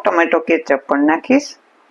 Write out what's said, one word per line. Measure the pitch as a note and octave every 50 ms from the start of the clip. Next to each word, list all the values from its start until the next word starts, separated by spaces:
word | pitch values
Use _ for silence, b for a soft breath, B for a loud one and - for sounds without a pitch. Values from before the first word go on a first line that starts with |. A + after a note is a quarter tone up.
| -
ટમેટો | G#3 F#3 E3+ E3+ D#3 F3+ D#3+
કેચઅપ | D#3+ - E3 D#3 - - C#3+ C3 -
પણ | - D3 C#3 C#3+ D3+
નાખીશ. | D#3 E3+ - - B3+ C#4+ C#4+ - - _ _ _ _ _ _ _